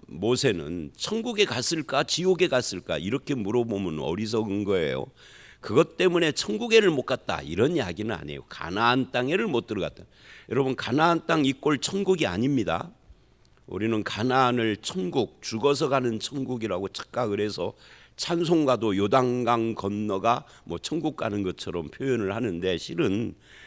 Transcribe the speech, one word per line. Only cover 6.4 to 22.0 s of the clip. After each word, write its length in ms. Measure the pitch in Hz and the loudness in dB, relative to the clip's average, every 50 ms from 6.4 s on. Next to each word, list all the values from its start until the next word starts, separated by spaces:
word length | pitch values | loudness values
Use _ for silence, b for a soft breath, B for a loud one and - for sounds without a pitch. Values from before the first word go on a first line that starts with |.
| - 202 214 208 233 226 220 226 208 185 | -4 -4 -4 -4 0 4 4 6 6 6
못 140 | 160 127 - | 4 2 0
갔다, 380 | - 131 - - - 90 73 | -2 -4 -4 -2 -4 -6 -4
이런 340 | 69 73 82 90 117 156 175 | -4 -4 0 2 2 2 2
이야기는 400 | 151 110 87 85 - 104 113 104 | 0 -2 -2 -4 -6 -6 -6 -6
아니에요. 280 | - 71 73 71 67 - | -6 -8 -10 -10 -12 -12
가나안 680 | - - - 80 82 92 104 117 120 123 131 127 - | -14 -14 -10 -8 -6 -2 2 4 4 4 4 0 0
땅에를 360 | - 123 123 135 170 202 233 | -2 -2 0 0 0 0 0
못 200 | 208 135 117 - | 0 0 -2 -2
들어갔다. 360 | - 107 101 85 73 - - - - B B B B B B B B | -2 -4 -4 -4 -4 -6 -10 -20 -20 B B B B B B B B
여러분, 260 | 110 127 135 131 123 | 0 0 0 0 -2
가나안 500 | - - 110 120 147 160 170 170 160 - | -4 -2 -2 2 4 4 4 4 2 0
땅 200 | - 165 160 139 | 0 2 2 2
이꼴 340 | 135 131 - - 151 147 131 | 2 0 2 2 2 2 2
천국이 480 | - - 196 196 202 185 190 160 - | 0 -2 -2 -2 2 2 2 2 2
아닙니다. 640 | 98 87 95 120 139 143 127 98 80 82 - - - - _ _ - - _ _ _ _ _ _ _ _ _ _ | 0 0 0 0 2 2 0 0 0 -2 -2 -4 -8 -14 _ _ -20 -20 _ _ _ _ _ _ _ _ _ _
우리는 360 | - 90 95 107 113 113 107 101 | -10 -6 -2 0 0 0 0 -2
가나안을 720 | - - 98 110 127 127 135 131 123 123 123 113 110 104 | -4 -4 -2 0 2 4 4 4 4 4 2 2 0 0
천국, 640 | - - - - 185 185 175 139 139 107 - - - | -2 -4 -8 -6 -4 -4 -2 0 0 0 0 -2 -12
죽어서 480 | - - 113 113 120 143 143 131 160 131 | -10 -8 -6 0 2 2 2 2 0 0
가는 300 | 135 135 123 120 113 107 | 0 2 0 0 -2 -4
천국이라고 680 | - - 131 143 131 123 127 117 110 107 90 90 98 92 | -6 -6 -6 -6 -6 -4 -4 -4 -4 -2 -2 -2 -4 -4
착각을 520 | - - - - - 120 113 107 101 104 | -6 -8 -14 -8 -4 -2 -2 0 0 -2
해서, 320 | 104 107 95 - 85 104 - B B B B B B B B | -2 -2 -2 -4 -6 -6 -6 B B B B B B B B
찬송가도 840 | - - - 175 170 175 156 175 160 151 131 123 107 113 110 95 | -8 -4 -2 0 0 2 4 4 4 4 4 2 2 2 2 2
요단강 800 | 95 101 101 139 135 127 123 123 123 123 113 120 117 113 113 107 | 2 2 4 4 4 4 4 0 0 2 2 2 2 2 -2 -2
건너가 680 | - - 101 104 104 107 104 98 98 98 113 120 139 151 B B B B | -2 -4 -4 -2 -2 -2 -2 -2 0 2 2 2 2 -2 B B B B
뭐 140 | 80 85 | -8 -8
천국 380 | 85 - - 151 170 151 156 131 | -8 -6 -4 -4 -2 -2 -4 -4
가는 280 | - - 113 101 101 98 | -2 -4 -2 -2 -2 -2
것처럼 460 | 90 85 - - 98 82 87 78 71 | -4 -4 -6 -8 -6 -6 -6 -6 -6
표현을 460 | - - | -8 -6